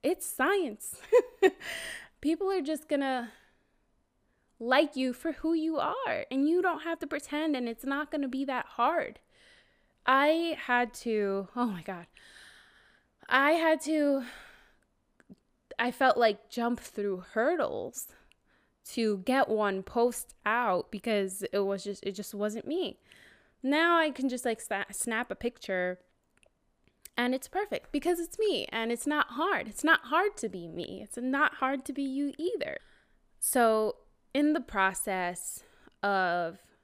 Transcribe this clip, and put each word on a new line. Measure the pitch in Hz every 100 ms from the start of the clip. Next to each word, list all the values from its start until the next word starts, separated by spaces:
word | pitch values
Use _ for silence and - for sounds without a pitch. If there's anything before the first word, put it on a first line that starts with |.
It's | 277 359 -
science. | - 269 403 311 214 - - - 494 - -
<laughs> | 381 - - - - - - _
People | 285 320 381
are | 381
just | 277 311 -
gonna | 294 277 262 233 - _ _ _ _ _ _ _ _ _ _ _ _
like | 233 254 302 262
you | 262
for | 247 330
who | 294 320
you | 330 311 320
are, | 294 440 523 - -
and | 269 285
you | 349
don't | 370 311
have | 339 330
to | 294
pretend, | 294 - 294 320 269
and | 240
it's | 233
not | 269 277 302
gonna | 311 277
be | 262
that | 277 254 -
hard. | - 240 339 - - _ _ - - _ _ _ _ -
I | 262 294 320 339 302
had | - 247 247
to, | - 240 220 202 196 190
oh | 247 240
my | 185
God. | 160 180 175 - - - - - - _ _ _ _ _ -
I | 262 277
had | 330 320 311
to, | 285 311 294 269 240 - - - _ _ _ _ _ _ _ - _ _ _ -
I | 240
felt | - 262 233
like, | 226 208 _
jump | - 233 240
through | - - 202 185 180
hurdles | 220 247 339 - - 90 - - - _ _ _ _ _ _ -
to | - 226 196
get | 185 254 -
one | 214 202 190
post | 190 240 240 240 - - 208
out | 226 240 185 -
because | 202 233 208 190 190 196
it | 202
was | 196 196
just, | 202 196
it | -
just | 196 202
wasn't | 202 208 220 -
me. | 330 311 - _ - - - _ _
Now | 262 294 339 339
I | 311
can | 269 262
just, | 247 247
like, | 220
sna-, | - 196 202
snap | - - 220 240
a |
picture | 190 226 - - 185 180 180 _ _ _ _ _ _ _ _ _ _ - -
and | 247
it's | 262 -
perfect | 370 403 - -
because | 285 320 349
it's | 339 -
me | 427 269 -
and | 226 226
it's | 233 285
not | 302 -
hard. | 240 339 320 -
It's | -
not | 311 330
hard | 240 311 403 -
to | 214
be | 185 170
me. | 165 170 185
It's | 214 -
not | 254 277 302 -
hard | 262 269
to | -
be | 277
you | 277 269 285 -
either. | 330 440 - 69 - _ _ _ _ _
So | - 262 233 220 220 - _ _ _
in | 269 294
the | 302
process | 247 208 190 185 - 185 175 185 - - - _ - _
of | 202 196 185 175 170 185 _ _